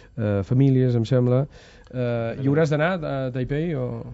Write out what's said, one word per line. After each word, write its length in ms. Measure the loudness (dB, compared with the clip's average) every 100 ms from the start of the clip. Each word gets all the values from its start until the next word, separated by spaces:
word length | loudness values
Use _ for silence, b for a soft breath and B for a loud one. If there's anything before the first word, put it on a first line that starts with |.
| B -6
eh, 240 | -2 0
Famílies, 540 | 0 4 4 4 2 2
em 80 |
sembla. 420 | 2 2 4 2 0 B B B -14
Eh, 400 | -6 -4 -2 -4 -4
hi 60 | 0
hauràs 220 | 2 2
d'anar 280 | 2 0 -2
a 320 | -4 -4 -4
Taipei 420 | -4 -4 -2 -2 -4
o...? 260 | -6 -8 -12